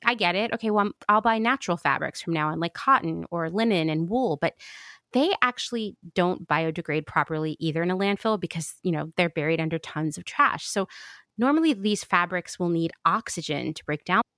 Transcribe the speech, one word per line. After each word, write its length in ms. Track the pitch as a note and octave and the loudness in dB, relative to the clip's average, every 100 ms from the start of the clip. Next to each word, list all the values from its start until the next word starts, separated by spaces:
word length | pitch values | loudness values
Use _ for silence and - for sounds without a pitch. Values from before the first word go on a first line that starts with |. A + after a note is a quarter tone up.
I 120 | - A#3+ | 0 2
get 200 | F3 F3+ | 0 0
it. 160 | A3+ | -2
Okay, 180 | A#3 A3 | -2 0
well, 160 | G#3 G3+ | 2 0
I'm, 60 | - - | -2 2
I'll 140 | G#3 | 4
buy 160 | A3+ A3+ | 4 2
natural 400 | A3+ C4+ - E3+ | 2 0 0 0
fabrics 440 | D3 C3+ D3 - | 2 0 -2 -6
from 120 | - | -2
now 160 | E3 D3+ | 0 0
on, 100 | E3 | 0
like 140 | E3+ | -4
cotton 520 | - - C4+ E3 E3 E3 | -2 2 4 2 -4 -4
or 200 | E3+ D#3+ | -4 -2
linen 380 | F#3 A3+ F#3 D#3+ | 0 2 4 2
and 200 | D#3 E3+ | 2 0
wool." 280 | A#3 A#3+ D3 | 0 0 0
But 140 | E3 - - - - - _ | -2 -2 -16 -18 -20 -20 _
they 200 | B3 D#4+ - | 2 2 4
actually 540 | B3 B3 - A#3+ G#3+ - E3 - | 0 0 -6 -4 -6 -8 -6 2
don't 320 | F3 F#3 - | 2 2 0
biodegrade 580 | D#3 E3 D#3+ D#3+ D3+ D#3 | 0 2 -2 -2 -2 0
properly 500 | - C#3+ D#3 D#3 D3 | -2 0 -2 -2 -2
either 240 | E3 D#3 | -2 0
in 80 | F3 | 0
a 60 | F#3 | 2
landfill 420 | G3 G3+ A3+ G#3+ | 0 0 0 0
because, 360 | E3+ E3 D#3 - | -2 -6 -8 -6
you 100 | F#3 | -2
know, 200 | D#3+ D3+ - | -2 -2 0
they're 140 | F3 | 0
buried 320 | E3 D3+ E3 | 2 0 2
under 160 | D#3+ D#3+ | 0 -2
tons 400 | - - D#3 D3+ | -4 -4 -2 -4
of 80 | - | -10
trash. 400 | - C#4+ - - | -2 -2 -2 -4
So 220 | - F#3+ - - - _ - | -4 -4 -8 -20 -20 _ -2
normally 360 | B3 D4+ D#4+ | 2 4 2
these 300 | A3 G3+ G3+ | 2 0 -2
fabrics 540 | - F3+ F3 F3+ - - | 2 2 2 -2 -6 -4
will 120 | F3 | 0
need 220 | E3+ E3 - E3 | 2 0 0 0
oxygen 680 | G3 - - - C#3+ B2+ D#3 | 0 -4 -8 -4 -4 -4 -6
to 100 | - | -6
break 200 | D3+ - | -6 0
down 180 | F#3 - | 0 0